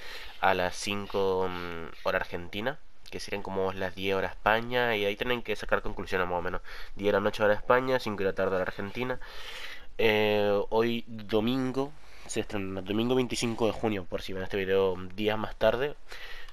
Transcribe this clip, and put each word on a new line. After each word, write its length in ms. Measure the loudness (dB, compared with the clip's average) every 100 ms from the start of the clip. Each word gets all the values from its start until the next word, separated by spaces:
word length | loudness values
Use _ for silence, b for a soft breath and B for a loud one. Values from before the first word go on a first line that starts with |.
| B B B B
a 120 | 4
las 220 | 4 2 -2
cinco, 720 | -4 -4 -2 0 2 2 0
mm, 380 | -2 -6 -8 -8 -6
hora 160 | -2 -2
argentina, 580 | -2 -6 -6 -4 -4 -4 -8 -12 -10
que 100 | -8
serían 220 | -6 -6
como 320 | -4 -2 -2
las 220 | -2 -4 -2
diez 200 | 0 0
hora 120 | 0
España, 680 | 0 2 2 2 0 2 2
y 100 | 0
ahí 100 | 0
tienen 260 | -2 -2
que 140 | -2 -4
sacar 260 | 0 0
conclusiones 460 | 0 -4 -2 0 0
más 100 | 0
o 60 |
menos. 180 | -2 -4 -6 B B -2
Diez 120 | 2
de 60 |
la 60 | 4
noche 240 | 4 4
hora 120 | 4 4
España, 440 | 4 4 4 0
cinco 200 | 0 0
de 60 | 0
la 100 | 0
tarde 200 | 0 0
hora 60 | -2
Argentina. 540 | -4 -4 -4 -4 -4 B B B B B B B 2
Eh, 680 | 4 6 4 4 4 4 4
hoy 340 | 2 2 0 -4
domingo 840 | -8 2 2 4 2 0 0 -4 -6 B B B
se 140 | -2
estrena, 420 | -2 -2 -4 -4
domingo 320 | 0 2 4
veinticinco 540 | 4 2 0 -2 2 2
de 60 |
junio, 320 | 2 0 0 -2
por 160 | -4
si 100 | -4
ven 80 | -4
este 140 | -2 0
video 380 | 2 4 4 2 -4 -2
días 220 | 0 0
más 180 | -2 2
tarde. 400 | 4 4 0 -4 -8 B B B B